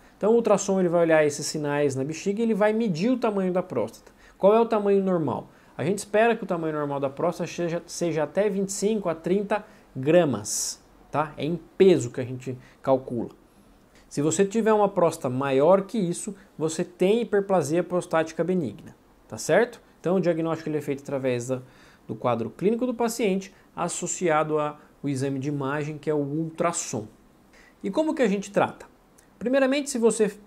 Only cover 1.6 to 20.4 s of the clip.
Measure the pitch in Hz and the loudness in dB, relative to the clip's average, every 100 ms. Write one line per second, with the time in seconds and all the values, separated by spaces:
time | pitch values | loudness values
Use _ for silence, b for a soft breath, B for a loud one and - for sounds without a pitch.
1.6 | 147 143 147 127 139 156 196 208 233 202 | -2 0 0 0 -6 -6 -4 -2 0 2
2.6 | 214 220 233 156 233 247 226 196 185 180 | 2 2 0 0 0 0 0 0 0 -2
3.6 | 180 123 107 - - _ B B 190 226 | -2 -4 -4 -8 -20 _ B B 4 6
4.6 | 226 214 202 196 190 175 135 104 - B | 4 2 2 2 2 0 0 -4 -8 B
5.6 | B B 147 202 - 208 233 226 185 170 | B B -4 -4 0 2 2 2 -4 -4
6.6 | 160 151 143 139 139 139 170 170 165 - | -4 -4 -4 -2 -4 -2 -4 -2 -6 -4
7.6 | 170 165 - - 170 156 147 190 208 190 | -4 -4 -8 -4 -2 -2 -2 0 0 0
8.6 | 190 - 202 220 180 160 170 196 196 208 | -4 -2 -2 0 -2 -4 0 0 0 -4
9.6 | - B B 131 135 180 156 104 101 - | -6 B B -4 4 6 4 0 -4 -6
10.6 | - - _ - - 139 151 - 143 170 | -6 -10 _ -20 -6 -4 -4 -4 -6 -6
11.6 | - - 190 147 120 135 123 127 135 127 | -4 4 6 6 2 -6 -8 -8 -10 -12
12.6 | B B 139 131 - 120 - - _ _ | B B 0 0 0 -6 -6 -10 _ _
13.6 | _ _ _ b b - 156 160 196 226 | _ _ _ b b -2 0 2 2 2
14.6 | 220 214 202 196 165 - 131 127 139 131 | 4 4 4 4 2 2 -4 -2 2 4
15.6 | 156 190 196 226 175 170 214 190 B - | 6 4 2 -2 -2 -4 -8 -14 B -6
16.6 | 156 160 175 - 185 233 233 202 196 185 | -4 -4 -6 0 2 2 2 0 2 2
17.6 | 135 170 175 180 175 160 160 - 170 185 | 2 -2 -2 -4 0 0 0 -2 -2 -2
18.6 | 120 - - - _ _ - 110 - 175 | -2 -8 -18 -20 _ _ -14 -8 2 2
19.6 | 240 - _ b 165 190 170 165 | 2 -2 _ b -2 0 2 0